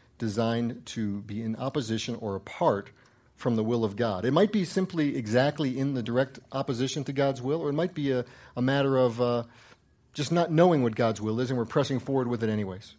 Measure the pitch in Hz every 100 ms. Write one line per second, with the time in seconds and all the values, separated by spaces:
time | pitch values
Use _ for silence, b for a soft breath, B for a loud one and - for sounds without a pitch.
0 | b - 113 101 113 117 117 - - 117
1 | 107 101 101 104 113 110 131 151 110 113
2 | - 117 107 98 - - 170 101 - b
3 | b b b - 127 113 110 120 110 101
4 | 117 92 113 151 208 214 175 190 185 170
5 | 147 135 110 120 139 143 139 127 135 131
6 | 113 120 135 - - 131 139 117 131 156
7 | 139 139 139 123 123 160 151 143 175 156
8 | 139 127 120 B B - 127 139 139 135
9 | 127 117 123 120 113 B B B _ _
10 | _ - 143 170 170 160 180 156 120 107
11 | 117 101 107 113 127 127 113 151 131 127
12 | 131 135 120 120 110 107 98 92 -